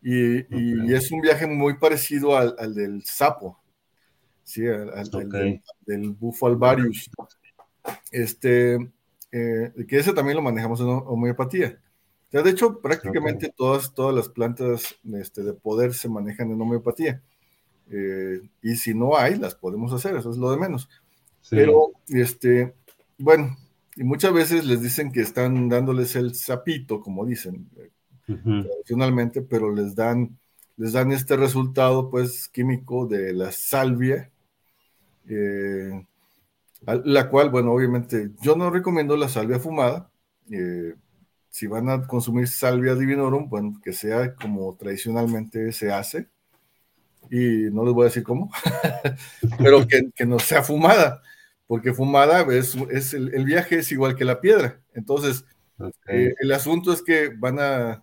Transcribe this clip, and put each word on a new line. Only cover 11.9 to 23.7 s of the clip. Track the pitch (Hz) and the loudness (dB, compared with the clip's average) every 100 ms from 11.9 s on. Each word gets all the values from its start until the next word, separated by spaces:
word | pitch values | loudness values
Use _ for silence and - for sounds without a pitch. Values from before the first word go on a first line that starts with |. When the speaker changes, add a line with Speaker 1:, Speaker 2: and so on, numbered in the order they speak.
| _ _ _ _ | _ _ _ _
Speaker 1:
O | |
sea, | 139 | 2
de | 170 | 4
hecho, | 185 233 220 | 4 2 0
prácticamente | 139 160 - 165 151 147 156 | -4 -2 -2 -4 -2 -4 -8
Speaker 2:
Ok. | - | -4
Speaker 1:
todas, | 127 139 131 | 0 0 -2
todas | - 131 131 | -4 0 0
las | 123 | -2
plantas, | - 117 120 127 120 - - - | -4 -4 -2 -2 -2 -6 -14 -12
este, | 104 95 - | -12 -12 -10
de | 101 | -8
poder | 98 110 110 123 | -8 -4 0 0
se | 123 120 | -2 -8
manejan | 110 101 104 117 | -6 -8 -6 -6
en | 110 | -4
homeopatía. | 113 120 120 117 160 131 _ _ _ _ _ _ _ | -2 -2 -2 -2 -4 -4 _ _ _ _ _ _ _
Eh, | 101 98 95 95 92 - _ | -8 -6 -6 -6 -8 -12 _
y | 113 117 | -6 -4
si | - 110 | -4 -2
no | 123 151 | 2 2
hay, | 127 202 | 2 0
las | 95 - | -4 -8
podemos | 92 101 120 | -8 -6 -6
hacer, | 123 190 170 | -6 -4 -6
eso | 117 | -6
es | 117 | -4
lo | 123 | -2
de | 139 | -2
menos. | 190 135 - _ _ _ _ _ | -2 -6 -10 _ _ _ _ _
Speaker 2:
Sí. | _ 110 | _ 4
Speaker 1:
Pero, | 151 151 156 - - | 6 6 4 -2 -4
este, | 131 120 - 123 123 127 - _ _ _ _ | 0 0 0 2 2 2 -6 _ _ _ _
bueno, | 139 160 147 135 _ | 4 6 4 -6 _